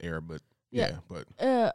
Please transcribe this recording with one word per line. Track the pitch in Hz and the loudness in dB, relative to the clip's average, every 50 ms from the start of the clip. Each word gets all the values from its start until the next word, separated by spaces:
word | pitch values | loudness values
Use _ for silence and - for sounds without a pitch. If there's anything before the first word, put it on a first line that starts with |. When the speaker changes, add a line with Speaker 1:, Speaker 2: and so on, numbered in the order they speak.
Speaker 1:
air, | - 85 82 80 | -4 -4 -4 -4
but | 80 82 80 73 - _ _ _ _ _ | -4 -6 -10 -12 -12 _ _ _ _ _
Speaker 2:
Yeah. | - - - | -2 0 0
Speaker 1:
yeah, | - - 87 - | 0 -2 -6 -10
but | - 87 82 - - - - | -10 -12 -12 -12 -12 -6 0
Speaker 2:
Uh, | - 262 262 240 226 - | 2 2 4 4 4 2